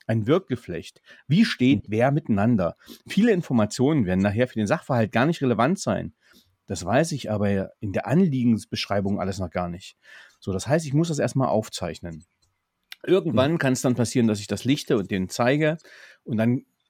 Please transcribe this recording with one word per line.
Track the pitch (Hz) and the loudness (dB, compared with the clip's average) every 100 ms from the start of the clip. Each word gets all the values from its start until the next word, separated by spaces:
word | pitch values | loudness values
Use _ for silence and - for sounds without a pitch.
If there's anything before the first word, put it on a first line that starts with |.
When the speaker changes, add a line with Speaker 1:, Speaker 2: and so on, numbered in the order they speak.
| - | -4
Speaker 1:
ein | 113 104 | -2 2
Wirkgeflecht. | 175 - 123 - 82 - - _ - - | 0 0 -8 -8 -12 -12 -18 _ -18 0
Wie | 165 | 2
steht | 226 - 127 104 | 4 4 2 2
Speaker 2:
Mhm. | - | 0
Speaker 1:
wer | 107 127 | 0 2
miteinander? | 147 - 101 110 113 85 - - - - | 2 0 2 2 2 0 -4 -14 -20 -4
Viele | - 233 | 2 4
Informationen | 185 - 123 104 - 127 160 | 2 2 0 0 2 2 2
werden | 90 92 | 2 2
nachher | 101 104 127 | 2 2 -2
für | 110 | 0
den | 104 | -2
Sachverhalt | 156 - 123 107 | -2 0 0 0
gar | - 143 | 2 0
nicht | 170 | 0
relevant | 131 107 127 196 | 0 2 0 0
sein. | - 92 90 - _ _ _ _ - | -2 -4 -6 -12 _ _ _ _ -12
Das | 90 | -8
weiß | 85 127 165 | -2 0 0
ich | 147 - | -2 -4
aber | 104 101 98 95 - | -2 0 0 -2 -8
in | 107 | -6
der | 95 95 | -4 0
Anliegensbeschreibung | 156 190 131 120 107 - 113 - 101 98 98 | 2 4 2 2 2 0 -8 -4 -2 0 -2
alles | 98 92 | -2 -4
noch | 90 | -6
gar | 92 87 | -4 -6
nicht. | 87 - - _ - - _ | -8 -14 -20 _ -20 -20 _
So, | - | -6
das | 95 - | -6 -2
heißt, | 156 156 | -2 0
ich | |
muss | 143 170 | 0 0
das | 147 | -2
erstmal | 123 135 127 | -2 0 0
aufzeichnen. | 101 107 - 85 82 87 80 - _ _ _ _ _ _ - | 0 -2 -8 -8 -8 -12 -14 -18 _ _ _ _ _ _ -12
Irgendwann | - 185 165 135 135 | 0 0 2 2 2
Speaker 2:
Mhm. | 165 | 2
Speaker 1:
kann | 135 | 0
es | 127 | 0
dann | 139 120 | 0 0
passieren, | 117 127 113 | 0 2 2
dass | 104 | 0
ich | 104 | -4
das | 104 | -4
lichte | 123 147 - 123 | -2 -2 0 -2
und | 90 | 0
denen | 98 92 | -4 -4
zeige | - 120 147 151 165 - - - - | -2 0 2 0 -2 -8 -20 -20 -20
und | - 110 | -8 -2
dann | 117 127 - _ _ | 0 0 -4 _ _